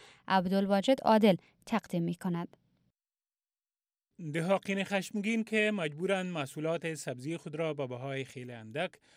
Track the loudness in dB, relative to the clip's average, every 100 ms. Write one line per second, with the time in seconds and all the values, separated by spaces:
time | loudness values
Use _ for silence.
0 | -4 -14 0 2 4 2 4 4 4 4
1 | 6 8 8 6 0 _ -4 -4 -2 -2
2 | -2 -2 -4 -4 -6 _ _ _ _ _
3 | _ _ _ _ _ _ _ _ _ _
4 | _ -12 -6 -4 0 0 0 -4 -2 -2
5 | -2 -4 -2 -2 0 0 2 0 -4 -2
6 | -2 0 -2 -4 -6 -4 -4 -2 -4 -6
7 | -8 -8 -8 -8 -8 -4 -4 -2 -6 -6
8 | -6 -6 -8 -10 -12 -14 -10 -6 -6 -8
9 | _